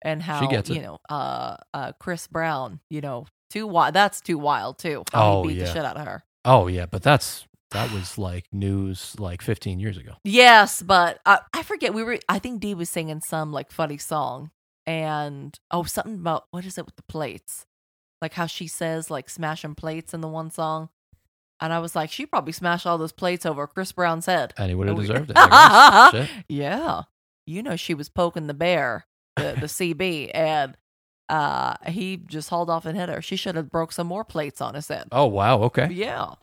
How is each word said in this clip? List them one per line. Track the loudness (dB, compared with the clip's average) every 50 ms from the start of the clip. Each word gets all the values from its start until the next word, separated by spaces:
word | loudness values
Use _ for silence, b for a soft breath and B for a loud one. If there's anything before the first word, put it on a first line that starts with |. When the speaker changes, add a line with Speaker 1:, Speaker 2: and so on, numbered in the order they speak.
| -8
Speaker 1:
And | -6 -6 -6 -6
Speaker 2:
She |
Speaker 1:
how, | -6 -4 -2 -2
Speaker 2:
gets | 0 0 -2 -2 -4
it. | -6
Speaker 1:
you | -8 -8
know, | -10 -16 -16 _ -10
uh, | -8 -6 -6 -6 -6 -6 -8 -10 -10 -14 -16 _ -12
uh, | -10 -10 -10 -12 _
Chris | -10 -10 -10 -10 -10
Brown, | -8 -6 -4 -4 -4 -4 -4 -6 -8 -12 -16 _ -12
you | -10 -10
know, | -8 -8 -8 -10 -12 -14 _ _ _ -12
too | -10 -8 -6
wi-, | 0 2 2 4 4 4
that's | 4 4 2 2 -4
too | -6 -4 -4 -2
wild | 0 0 0 0 -2 -6 -8 -8
too, | -8 -6 -6 -6 -6 -2 2
how | 4 4 6 4 2
Speaker 2:
Oh, | 0
Speaker 1:
he | -2
beat | -4 -4
Speaker 2:
yeah. | -4
Speaker 1:
the | -4 -4
shit | -4 -6
out | -6 -8
of | -10 -10
her. | -12 -12 -14 -16 _ _ _ 4
Speaker 2:
Oh, | 6 6 6 6
yeah, | 4 0 -4 -4
but | -6 -6 -2 2
that's, | 4 4 4 2 -2 -10 -12 -16 _ _ _ _ -8 -6
that | -4 -4 -4 -4
was, | -6 -8 -8 -8 -8
like, | -6 -6 -6 -8 -10 _ -6
news, | -4 -2 0 0 -2 -2 -4 -6 -8 -12 -14 -12 -10
like, | -10 -8 -10 -6 -4
fifteen | -4 -4 -4 -4 -6 -6 -6
years | -6 -6 -8
ago. | -10 -14 -18 -16 -12 -6
Speaker 1:
Yes, | 0 4 8 10 10 10 10 8 6 0 -4
but | 0 2 4 4 4 2 0 2 4
I, | 4 4 4 4 _ -10
I | -10 -8
forget. | -8 -6 -4 -4 -4 -2
We | -4 -4
were, | -4 -4 -4 -2 -2
I | -2 -2
think | -4 -8 -10 -8
Dee | -8 -6 -6
was | -6 -6 -6
singing | -6 -6 -6 -6 -8 -10 -8
some, | -6 -6 -6 -6 -6 -6
like, | -8 -8 -8 -6
funny | -6 -6 -6 -6 -8
song. | -8 -6 -4 -4 -4 -4 -6 -10 -12 -16 -20 _ _ _ _ _ _
And, | -8 -6 -4 -4 -4 -4 -4 -6 -8 -10 -12 -14 -16 -18 -20 _ -6 -6
oh, | -6 -4
something | -4 -6 -8 -8 -8 -8
about, | -8 -4 -4 -4 -4 -6 _ -14
what | -14 -12
is | -12 -12 -14
it | -14
with | -14 -18
the | -20 -18
plates? | -12 -8 -8 -8 -8 -10 -12 -16 -16 -16 -16 -18 _ _ _ _ _ _ _ _ _ _ -10 -10
Like, | -8 -6
how | -6 -6
she | -6 -8 -10 -12 -12
says, | -8 -6 -4 -4 -4 -4 -6 -8
like, | -8 -10 -10 -12
"smashing | -10 -8 -6 -6 -6 -8 -10 -12 -12
plates" | -10 -10 -8 -8 -8 -10 -10 -10
in | -10
the | -8 -8
one | -8 -8 -10 -10 -8
song. | -6 -4 -4 -4 -6 -8 -10 _ _ _ _ _ _ _ _ _ _ _ _ _ -8
And | -6 -4 -2
I | -4
was | -4 -4 -4
like, | -4 -4 -4 -6
"She | -10 -8
probably | -4 -2 -2 -2 -4 -6
smashed | -4 -2 0 0 0 0
all | -2 -2 -2
those | -2 -6 -6
plates | -4 -2 -2 -2 -2 -2
over | -4 -4 -4 -6
Chris | -8 -8 -8 -8 -6
Brown's | -4 -2 0 0 0 0 0
head." | 0 0 0 0 -2 -4
Speaker 2:
And | -4 -4 -2
he | -2
would | 0 0
have | 0 0
Speaker 1:
And | 0 -2
we | -2 -2
Speaker 2:
deserved | -2 -2 2
it, | 6
I | 6 8 10 12 12 12 12 12 12 12 12 12 12 12 10
Speaker 1:
<laughs> | 10
Speaker 2:
guess. | 6 0 -4
Shit. | -6 -12 -12 -8
Speaker 1:
Yeah. | -6 -6 -4 -4 -4 -4 -4 -4 -4 -6 -8 -12 _ _ _ _ _ _ _ -12
You | -10 -8 -6
know, | -6 -6
she | -6 -6 -6 -6
was | -6 -8 -6
poking | -4 -2 -2 -2 -2 -4 -8
the | -6 -4
bear, | -2 0 0 2 2 0 -2 -4 -6 -8 _ _ _ _ _ -6
the, | -4 -4 -4 -4 -6
the | -6 -6
Speaker 2:
<laughs> |
Speaker 1:
C | -6 -4 -4 -4 -2
B, | -2 -2 -4 -4 -4 -6 -6
and, | -2 -2 0 0 0 0 -2 -4 -6 _ _ _ _ _ _ _ _ _ _ -4
uh, | -2 0 0 0 -2 -2 -2 -4 -6 -6 -8 -8
he | -6 -6 -6 -6 -8 -10
just | -12 -12 -12 -10 -8 -6
hauled | -4 -4 -2 -2
off | -2 -4 -4
and | -6 -6
hit | -6 -6 -6
her. | -8 -8
She | -8 -8 -8
should | -6 -6 -6 -6
have | -6 -6 -4
broke | -4 -4 -4 -4
some | -6 -8 -8
more | -6 -8 -10 -10
plates | -8 -6 -6 -6 -6 -8 -8
on | -8 -8 -8
his | -10 -10
head. | -10 -10 -10 -8 -2
Speaker 2:
Oh, | 2 2 2
wow. | 4 2 2 2 4 4 4 2
Okay. | 2 0 0 -2 -2
Speaker 1:
Yeah. | -2 -4 -6 -6 -6 -6 -8 -8 -10 -16